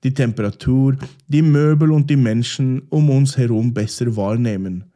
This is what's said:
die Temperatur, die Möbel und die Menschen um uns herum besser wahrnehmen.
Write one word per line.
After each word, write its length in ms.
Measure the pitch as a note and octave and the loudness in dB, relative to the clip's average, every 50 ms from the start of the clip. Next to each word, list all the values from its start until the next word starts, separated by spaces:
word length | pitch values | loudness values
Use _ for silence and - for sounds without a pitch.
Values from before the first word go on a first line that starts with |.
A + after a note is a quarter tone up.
| - | -4
die 100 | C3+ C#3 | -4 -2
Temperatur, 840 | - B2+ A#2 G#2+ - G#2 G2+ - - - C3 B2+ C3 C3+ C3+ C3+ C3+ - - - _ _ | -2 -2 -2 -2 -4 -4 -6 -6 -4 -2 0 2 2 2 2 0 -2 -6 -12 -18 _ _
die 140 | - C#3+ D3+ | -2 0 2
Möbel 500 | E3 D#3 C#3+ C#3+ D3+ D3+ D#3 D3 D#3 D#3 | 4 4 4 4 4 2 2 4 2 2
und 180 | D#3 D3 C#3 D3 | 2 2 2 2
die 60 | D3 | 2
Menschen 640 | C#3 B2 A2 A2 A#2 A#2 - - - C3+ C3 B2+ C3 - - | 2 2 2 0 -2 -2 -4 -4 -4 -2 -2 -2 -4 -6 -4
um 200 | D3+ D#3 D3+ D3 | 0 2 2 4
uns 280 | C3 C#3 C#3 C3+ - | 4 2 2 2 0
herum 360 | C3 B2 A#2 A2+ A2 A#2 B2 A2+ | 0 0 0 0 0 0 -2 -2
besser 420 | G#2+ G#2 G#2+ - - A#2+ A#2+ G#2+ | -2 -4 -6 -4 -4 -4 -4 -2
wahrnehmen. 680 | G#2+ G2 G2+ A2 A#2 A#2+ A2+ G2+ F#2+ F#2+ F#2 F2+ F2+ - - _ | -2 -2 -2 -2 0 -2 -2 -2 -4 -6 -6 -8 -10 -12 -14 _